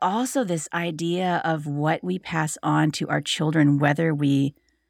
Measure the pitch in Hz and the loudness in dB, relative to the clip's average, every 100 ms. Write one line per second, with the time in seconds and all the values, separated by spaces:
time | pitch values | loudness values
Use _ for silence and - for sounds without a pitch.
0 | 180 208 254 277 214 170 - 170 170 160 | 0 -2 -2 -2 -2 -2 -4 -6 -6 -4
1 | 170 175 185 175 165 160 147 143 151 160 | -4 -2 0 -2 0 -2 -2 -2 0 0
2 | 180 180 - 165 156 - - 151 156 147 | -2 -6 -4 -2 -2 -2 0 2 2 0
3 | - 147 143 - 156 160 147 143 143 151 | -2 -2 -2 -2 0 4 4 4 4 2
4 | 165 147 143 139 139 - _ _ _ | 0 0 2 2 0 -4 _ _ _